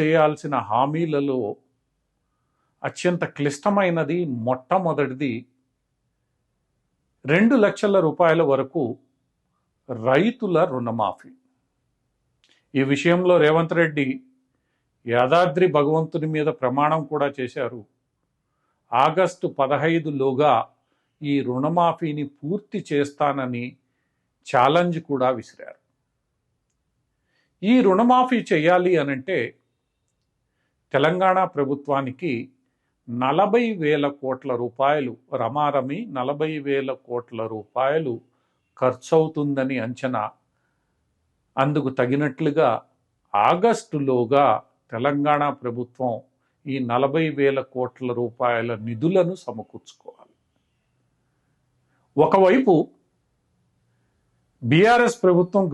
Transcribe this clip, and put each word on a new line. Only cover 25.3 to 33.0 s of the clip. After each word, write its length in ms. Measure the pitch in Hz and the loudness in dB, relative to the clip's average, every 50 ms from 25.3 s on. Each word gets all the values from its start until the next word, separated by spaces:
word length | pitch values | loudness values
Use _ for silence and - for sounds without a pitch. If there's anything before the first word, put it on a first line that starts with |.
| 131 113 | -2 -4
విసిరారు. 420 | - - - - - - - _ _ _ _ _ _ _ _ _ _ _ _ _ _ _ _ _ _ _ _ _ _ _ _ _ _ _ _ _ _ _ _ _ _ _ _ _ | -8 -14 -20 -20 -20 -20 -20 _ _ _ _ _ _ _ _ _ _ _ _ _ _ _ _ _ _ _ _ _ _ _ _ _ _ _ _ _ _ _ _ _ _ _ _ _
ఈ 120 | 185 202 254 254 247 | 0 2 4 4 6
రుణమాఫీ 520 | 196 185 196 240 240 254 254 247 254 254 220 175 - | 4 4 4 4 4 4 4 4 2 0 -2 0 0
చేయాలి 440 | 202 156 151 170 180 180 180 185 180 156 | 0 2 4 4 4 4 4 2 2 2
అనంటే 360 | 139 139 139 131 - 190 185 139 113 - - _ _ _ _ _ _ _ _ _ _ _ _ _ _ _ _ _ _ _ _ _ _ _ _ _ _ _ | 0 -2 -4 -6 -6 -4 -4 -4 -4 -6 -8 _ _ _ _ _ _ _ _ _ _ _ _ _ _ _ _ _ _ _ _ _ _ _ _ _ _ _
తెలంగాణ 520 | - 135 139 - 180 180 190 190 185 190 185 | 0 2 2 2 2 2 2 2 2 2 0
ప్రభుత్వానికి 1040 | - - 143 143 131 143 143 143 147 139 139 135 127 127 - 185 160 123 117 - - _ _ _ _ _ _ _ _ _ _ | 0 -2 -2 -2 -2 -4 -6 -4 -2 -2 -2 -2 -4 -8 -8 -6 -4 -4 -6 -6 -10 _ _ _ _ _ _ _ _ _ _